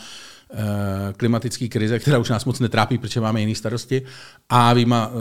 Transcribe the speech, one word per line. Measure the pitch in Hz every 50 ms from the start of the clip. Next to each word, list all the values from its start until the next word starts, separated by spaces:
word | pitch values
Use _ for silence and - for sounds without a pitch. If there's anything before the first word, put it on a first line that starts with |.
| - - - - - - - - _ - -
eh, | - 107 104 104 101 101 101 95 98 98 98 98 -
klimatický | 123 113 120 113 - 123 - - 131 110
krize, | - 117 107 107 120 113
která | - 139 147 123
už | 113 -
nás | 120 107 -
moc | 131 120 -
netrápí, | 123 110 - 113 107 - 127 117
protože | - 104 - 123
máme | 113 107 113 113
jiný | 107 107 107
starosti, | - - 113 113 120 - - 135 127 127 - - - - - - _ _ -
a | 117 123 120 120 120
vyjma, | 123 120 117 120 117 110 110 123 117